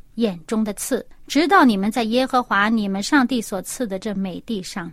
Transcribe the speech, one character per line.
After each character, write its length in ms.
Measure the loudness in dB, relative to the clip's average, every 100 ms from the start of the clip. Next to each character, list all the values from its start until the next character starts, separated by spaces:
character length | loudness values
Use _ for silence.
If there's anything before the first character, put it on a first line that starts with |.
| -16 -2
眼 220 | -2 -2 -4
中 180 | -2
的 80 | -2
刺， 320 | -4 -4 -4 -6 -16 -2
直 180 | 0 4
到 180 | 6
你 120 | 6 4
们 140 | 0
在 120 | 0
耶 220 | 0 0 2
和 160 | 0
华 260 | 0 0 2
你 200 | 2 0
们 120 | -4
上 240 | 0 2 2
帝 140 | 0
所 220 | -4 -8
赐 240 | -8 -6 -6
的 120 | -4
这 140 | -6
美 260 | -4 -6 -8
地 200 | -8 -8
上 320 | -6 -10 -10